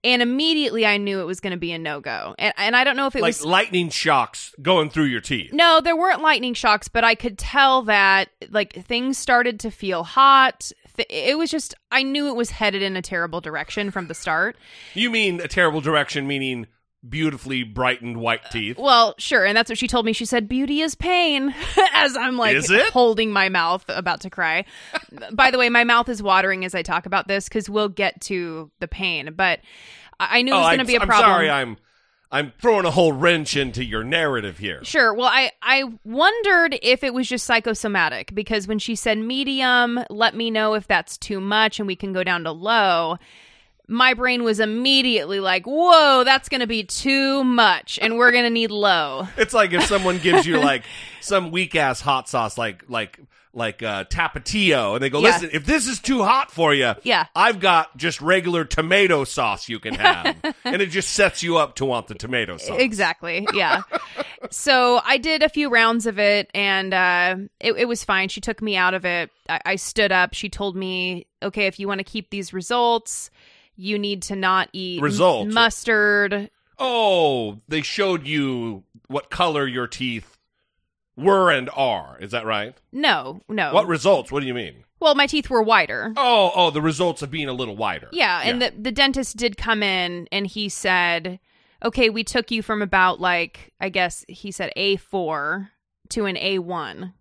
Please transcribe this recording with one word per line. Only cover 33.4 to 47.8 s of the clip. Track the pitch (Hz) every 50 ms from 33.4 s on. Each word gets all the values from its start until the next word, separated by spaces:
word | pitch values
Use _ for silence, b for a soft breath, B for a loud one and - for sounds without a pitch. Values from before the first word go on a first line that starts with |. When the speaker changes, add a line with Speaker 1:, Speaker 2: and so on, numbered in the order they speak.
| 151 - -
Speaker 2:
into | 143 135 127 107 123 131
your | 110 110 110 110
narrative | 127 160 165 160 147 131 117 104 98 82 82
here. | 104 98 80 65 -
Speaker 1:
Sure. | - - 311 247 226
Well, | 208 233 247
I, | 247 233 262 262 247 _ _ -
I | 233 262 269 269 247 226 - _
wondered | 214 226 269 330 392 440 466 427 403 370 339 330 320 277 - -
if | 233 254 - -
it | 262 240
was | 254 254
just | - 254 233 -
psychosomatic, | - 240 233 226 233 214 - - 214 202 185 165 151 - 104 - - 196
because | 202 202 - 220 214 190
when | 190 220
she | 208 - - 226
said, | - - 233 214
"Medium, | 214 220 233 254 269 277 277 269 262 262 254 247 247 240 240 240 247 - -
let | 208 208 226 226 -
me | 220 233 226
know | 220 220 214 214 214
if | 214 -
that's | - 202 170 160 - -
too | - - - 208 190
much | 190 202 208 214 220 214 - -
and | 208
we | 196 185
can | - 202 196 185
go | 185 185
down | 180 180 170 165
to | 165
low," | 156 165 180 214 233 226 202 190 175 165 170 160 170 b b b b b b b b b b b b b _
my | - 220 240 254 262 247
brain | 220 254 254 247 240 240
was | 226 214 202
immediately | 220 214 214 233 254 269 269 269 254 254 233 208 143 160 196 196
like, | 196 185 185 185 175
"Whoa, | 233 277 311 339 359 339 320 302 285 269 254 247
that's | 262 269 269 -
gonna | - 285 262 247
be | 214 233 220 202
too | - - - - 269 277 277 269 269 269 277 262
much, | 254 247 240 226 202 180 147